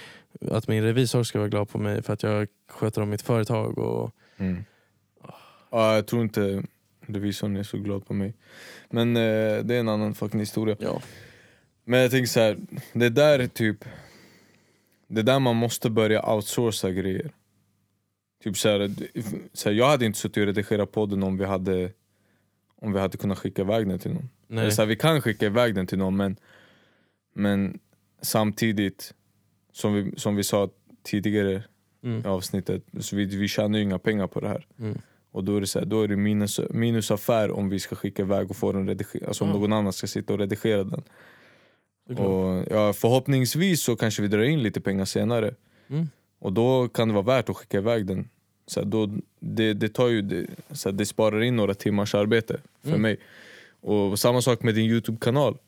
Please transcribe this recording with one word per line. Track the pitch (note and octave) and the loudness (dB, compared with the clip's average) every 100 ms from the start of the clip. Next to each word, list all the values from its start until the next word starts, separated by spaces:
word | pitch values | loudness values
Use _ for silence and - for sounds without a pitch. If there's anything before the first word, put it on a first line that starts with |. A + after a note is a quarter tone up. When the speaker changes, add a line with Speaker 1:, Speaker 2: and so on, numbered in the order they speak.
| - - _ - - | -20 -20 _ -10 -2
Speaker 1:
att | A2 - | -2 0
min | A2 | 2
revisor | A2 A#2 B2 B2 | 2 4 2 2
ska | A#2 - | 0 0
vara | G#2 | 0
glad | G#2 G#2 | 0 -2
på | A2 | -2
mig | G#2+ G#2+ | -2 -2
för | - | -2
att | G#2 | -2
jag | G#2+ G#2+ G#2+ _ _ | 0 0 -2 _ _
sköter | - A2 A2 | -4 -4 -2
om | G#2 | -2
mitt | G#2 | -4
företag | - A#2 A2 A2+ A2+ - | 0 0 0 -2 -2 -4
och | - A#1 A2+ - _ _ | -2 -2 -4 -8 _ _
Speaker 2:
Mm. | F#2+ F2+ G#2+ _ _ _ _ _ - - - - _ | -4 -4 -8 _ _ _ _ _ -20 -20 -20 -20 _
Ja, | A#2 A2 A2 | 2 4 4
jag | G#2 | 2
tror | A#2+ | 0
inte | A2+ G#2+ G2+ G2 F#2+ _ _ _ - | 0 0 0 -2 -6 _ _ _ -10
revisorn | G#2 G2+ G2 G#2 G2 | -4 -4 -4 -4 -4
är | |
så | G2+ G#2+ | -6 -6
glad | G#2 G2 - | -6 -6 -6
på | |
mig. | G2+ G2 G#2+ _ - - - - | -4 -4 -8 _ -20 -20 -20 -6
Men, | A#2 A#2 A#2 | 0 2 2
eh, | A2+ A2 A2 G#2+ | 2 2 0 0
det | G#2+ A#2+ | 0 0
är | |
en | A2+ | 0
annan | G#2+ G#2+ G#2+ | 0 -2 -4
fucking | G#2+ A2 | -4 -2
historia. | G#2 - A2 G#2 | -2 -2 -2 -2
Speaker 1:
Ja. | - - - - - - - _ _ _ | -4 -6 -8 -20 -20 -20 -20 _ _ _
Speaker 2:
Men | - B2 | 0 2
jag | B2+ | 4
tänker | C3 A#2+ | 4 2
så | - | 4
här, | A2 F#2+ - - - | 4 2 -6 -14 -8
det | A#2 A#2+ | 2 4
där | A#2+ D3 D3 | 6 6 6
är | B2 | 2
typ... | - A2 G#2 - - - - - - _ _ _ _ _ _ _ | 0 0 0 -8 -20 -20 -20 -20 -20 _ _ _ _ _ _ _
Det | A2 | 0
där | A2 C3+ | 2 4
man | C3 A#2 | 4 2
måste | A#2 - B2+ | 0 0 0
börja | A2 A2 G#2+ - | 2 4 2 2
outsourca | A2 G2+ - A#2 G2 F#2+ | 0 0 0 0 0 -2
grejer. | F#2 F#2+ F#2 D#3 - _ _ _ _ _ _ _ _ _ _ | -2 -2 -2 -6 -12 _ _ _ _ _ _ _ _ _ _
Typ | A2 F#2+ | -6 0
så | A2 | 2
här, | G2+ G2+ G#2 - - G#2 G2 - | 4 0 -4 -8 -8 -8 -8 -10
så | - A2 | -4 0
här, | G#2+ | 4
jag | B2+ | 4
hade | D3 A#2 | 4 2
inte | G2+ | 0
suttit | G#2 - | -4 0
och | G#2 | 0
redigerat | G2+ G2 G#2+ G2+ | 0 0 0 0
podden | - G#2 G2 | 0 0 0
om | F#2+ F#2+ | 0 0
vi | F#2+ | 0
hade, | F#2+ F#2 F#2 F2+ - _ _ _ _ _ _ _ _ | 0 0 0 -2 -8 _ _ _ _ _ _ _ _
om | A2 | -4
vi | G2 | 0
hade | F#2+ - | -2 -2
kunnat | G#2 F#2+ | -4 -4
skicka | G2 - | -4 -4
iväg | F#2+ A2+ G#2 | 0 0 0
den | F2+ | -2
till | - | -4
någon. | - B2+ _ _ | -6 -8 _ _
Speaker 1:
Nej. | A2+ | -2
Speaker 2:
Eller | A2 | 0
så | G#2+ | 2
här, | G#2+ | 2
vi | A2 | 2
kan | D3+ D#3+ | 2 2
skicka | A#2+ G#2 G#2+ | 0 0 0
iväg | G#2+ A#2+ G2 | 4 2 2
den | F#2 | -2
till | F#2+ | 0
någon, | F#2+ G2 | 0 0
men, | G2 F#2 _ - - _ _ _ _ _ _ - | 0 -2 _ -20 -20 _ _ _ _ _ _ -2
men | G2+ G2+ G2 - _ _ _ _ | 0 2 0 -6 _ _ _ _
samtidigt, | - A2+ G#2+ G#2 A2+ G#2 G2 - - - _ _ _ _ _ | -2 2 2 2 0 2 0 -2 -18 -20 _ _ _ _ _
som | - G#2+ | -4 0
vi, | G#2 G2 - | 0 -2 -4
som | A2 G2+ | -2 0
vi | |
sa | G2 G#2+ G2 - _ - | 0 0 0 -4 _ -20
tidigare | - G#2 G2+ G#2 G2+ F#2+ A2+ _ _ _ | -4 -2 0 0 0 -2 -6 _ _ _
Speaker 1:
Mm. | B2 A2+ G#2+ | -8 -6 -2
Speaker 2:
i | |
avsnittet, | F#2+ F#2 G2 F2 F#2+ - - | -4 -2 -6 -4 -6 -6 -12
så | - G2+ | -6 -2
vi, | G2 | -2
vi | G2 G2+ | -2 -2
tjänar | - G#2 G#2+ | 0 0 0
ju | |
inga | G2+ F#2 | 0 0
pengar | - G#2+ F#2 | -2 -2 -2
på | - | -4
det | G#2+ | -6
här. | G2+ - - | -6 -10 -10
Speaker 1:
Mm. | A2+ G#2 - _ _ | -8 -8 -12 _ _
Speaker 2:
Och | - | -6
då | G2 G2+ | -2 0
är | |
det | G2 | 0
så | - | -2
här, | F#2 | 0
då | A2 | 0
är | G#2+ | 2
det | G2+ | 2
minus, | G#2 G#2 G#2 - - | 2 2 0 -2 -4
minusaffär | A#2 A#2 A#2 G#2 G#2 - A#2 G#2+ | 0 0 0 0 -2 2 2 2
om | G2+ G2 | 0 -2
vi | F#2+ | -2
ska | - G2 | -4 -6
skicka | G2+ - | -6 -4
iväg | F#2+ G2 G#2 | 0 0 -2
och | G2+ | -2
få | G2+ | 0
den | G2 F#2+ | 0 -2
rediger-, | F#2+ - - F2+ | -4 -6 -8 -6
alltså | G2+ | -2
om | G2+ | 0
Speaker 1:
Ja. | G2+ | 0
Speaker 2:
någon | G#2 | 2
annan | A2 G2+ | 2 0
ska | F2+ G2 | -2 -6
sitta | A2+ - | -6 -2
och | G2+ | -2
redigera | G2+ G#2 A2+ G#2+ | 0 0 0 0
den. | G2 - - - - - - - _ _ _ _ _ | 0 -6 -10 -20 -20 -20 -20 -20 _ _ _ _ _
Speaker 1:
Såklart. | A#2+ G2 | -4 0
Speaker 2:
Och, | F#2+ F#2+ F#2 - G#2+ | 0 0 -2 0 2
ja, | G#2 | 2
förhoppningsvis | G2+ A2+ C3 C3 C3+ B2 D3 G3 E3 | 2 4 4 4 2 2 2 2 2
så | - A2+ | 0 0
kanske | A2+ G#2+ | 0 0
vi | G#2 | 0
drar | G#2 | 2
in | A#2+ D#3 | 2 2
lite | A2 - | 0 -2
pengar | - G2 F#2+ | -4 -2 -2
senare. | G#2+ G#2 A#2+ G#2+ - _ _ _ | -2 0 0 -2 -6 _ _ _
Speaker 1:
Mm. | C#3+ D#3+ - _ _ | -4 -4 -8 _ _
Speaker 2:
Och | G2 | -4
då | F#2+ A#2+ C3 B2 | 2 4 4 2
kan | - A2+ | 0 2
det | |
vara | G#2 G2 | 2 2
värt | C3 G#2+ | 2 0
att | G2 | -6
skicka | - G2+ | -4 -2
iväg | G2+ A#2 G2 | 0 0 0
den. | F#2+ - _ _ _ - | -4 -6 _ _ _ -10
Så | - | -6
här, | G#2 | -2
då, | A2 G#2+ G#2+ - _ | 0 -2 -4 -10 _
det, | A2 G#2+ A2 | -8 0 0
det | G#2 A2 | 2 -2
tar | - B2 | 2 2
ju, | A2+ | 2
det, | G2+ F#2 - - - | 0 -4 -6 -12 -16
så | C#3+ G#2+ | -6 -4
här, | G2 | -2
det | G#2 | -4
sparar | - A2 G#2+ | 2 2 2
in | A#2 B2 | 2 2
några | G2+ | 0
timmars | G2 - G#2 G#2 G#2 | 0 0 0 0 0
arbete | G#2+ A#2 A2+ - - _ | 2 2 0 -8 -8 _
för | C3+ | -2
Speaker 1:
Mm. | G#2+ | 0
Speaker 2:
mig. | A2 G#2 - - - - - _ | 2 0 -6 -20 -20 -20 -20 _
Och | - G#2 G2+ F#2+ | -2 0 2 2
samma | A#2+ B2 | 2 4
sak | A#2+ A#2 | 2 2
med | A#2+ G#2+ | 2 2
din | A2 | 2
YouTube-kanal. | A#2 A2 A2+ - C3 C3+ G2 | 2 0 -4 0 2 2 0